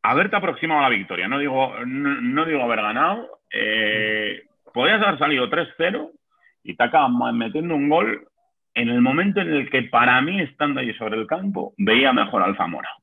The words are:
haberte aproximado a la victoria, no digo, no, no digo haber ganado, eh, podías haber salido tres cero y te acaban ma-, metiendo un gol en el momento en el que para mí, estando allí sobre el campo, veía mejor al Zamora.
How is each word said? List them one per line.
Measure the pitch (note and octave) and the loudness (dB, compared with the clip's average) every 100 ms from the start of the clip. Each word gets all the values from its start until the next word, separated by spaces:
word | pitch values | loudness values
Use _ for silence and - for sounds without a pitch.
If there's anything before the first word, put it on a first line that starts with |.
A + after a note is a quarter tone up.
haberte | G#2 C3 G3 G3+ | 0 0 2 0
aproximado | F#3+ - E3 D3+ | -2 -4 0 2
a | |
la | C#3 A2 | 2 0
victoria, | F#2+ F2+ F#2 | -4 -6 -4
no | C#3 | -2
digo, | C#3+ C3 C3 G#2+ | -2 0 -2 -2
no, | B2 C3 C#3+ C#3 | -8 -4 -2 -2
no | A#2+ C#3 E3 | -2 0 0
digo | D3 | 0
haber | A#2+ A2+ | 0 0
ganado, | G#2 A2 D#3+ G#3+ - - _ | -2 0 0 -2 -8 -20 _
eh, | G#2+ G#2+ A2 G#2+ G#2+ G#2+ G#2+ G#2 G2+ - _ - | -4 -2 0 0 0 -2 -2 -4 -8 -16 _ -10
podías | A#2+ C#3+ G#3+ | -2 2 2
haber | G3+ D3+ | 2 0
salido | D3 C#3+ B2 | 0 2 0
tres | D3+ D3+ - | -2 -4 -2
cero | E3+ A#3 D#4 _ _ _ _ _ | -2 -2 -8 _ _ _ _ _
y | - - | -16 0
te | |
acaban | A#2+ D#3+ C#3 B2 | 2 4 4 2
ma-, | A#2+ | 0
metiendo | A#2 A2+ D3 E3+ | -2 -2 -4 -2
un | D#3 C#3+ | 0 4
gol | D#3+ G#3 - - _ _ _ _ - | 4 2 -4 -10 _ _ _ _ -4
en | A#2 | 0
el | A#2+ | 4
momento | B2 C#3+ G3 G3 | 4 4 2 0
en | F3 | 0
el | D3 C3 | -2 0
que | C3 | -2
para | A#2+ A#2+ B2 B2+ | 0 2 4 4
mí, | C#3+ G3 | 2 -2
estando | D3+ _ D3 C3+ | -4 _ -4 -2
allí | B2 | -4
sobre | G#2+ A2 A2 | -6 -4 -4
el | A2 | -4
campo, | E3 G3 G2 C#2 - | -4 -4 -4 -8 -2
veía | G2+ A#2 C3+ | 2 4 4
mejor | B2 - G#2+ | 2 2 2
al | F#2+ G2 | 0 0
Zamora. | E2 D#2+ - - | -4 -6 -12 -16